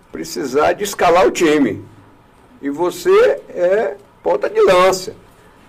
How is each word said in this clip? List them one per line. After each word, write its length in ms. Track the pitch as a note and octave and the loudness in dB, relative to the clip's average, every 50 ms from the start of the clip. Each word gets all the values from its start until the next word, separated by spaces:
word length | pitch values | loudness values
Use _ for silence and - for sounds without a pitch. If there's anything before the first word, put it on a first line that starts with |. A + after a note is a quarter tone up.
| _ _ | _ _
precisar 640 | - D#3 E3 - - - D#3 B2+ B2 D3 D#3 - F3 | -14 -14 -14 -12 -10 -8 -8 -4 -2 0 0 0 -2
de 100 | - G#3 | -2 -6
escalar 420 | G3+ - - G3 F3 E3+ F3+ G3 | -8 -4 0 0 2 4 4 2
o 60 | F#3+ | 2
time. 520 | - - F3+ D3+ D3+ D3+ C3+ G#2+ F#2+ G2+ - - - - - - _ _ _ _ _ _ _ _ _ - | 0 0 0 2 2 2 0 0 -2 -8 -14 -20 -20 -20 -20 -20 _ _ _ _ _ _ _ _ _ -12
E 80 | C3+ C#3+ | -10 -8
você 720 | C#3+ D#3 F3 F3+ F3 - - F3+ F#3+ G#3+ A#3+ - - - - - | -6 -4 -4 -4 -4 -4 0 2 4 4 4 4 2 -2 -8 -12
é 460 | - - F3+ F3+ G3 G#3+ A#3 - G4+ - - _ _ _ | -6 -2 0 0 0 0 -2 -4 -8 -12 -20 _ _ _
ponta 260 | - - F3 - - | -6 -4 -4 -2 -4
de 140 | - G#4 A4 | -4 0 2
lança. 540 | G#4+ - F#3 F3+ F#3 F#3 F3+ - - - - - - _ _ _ _ - _ _ _ | 2 4 4 4 4 2 2 0 -6 -12 -16 -18 -20 _ _ _ _ -20 _ _ _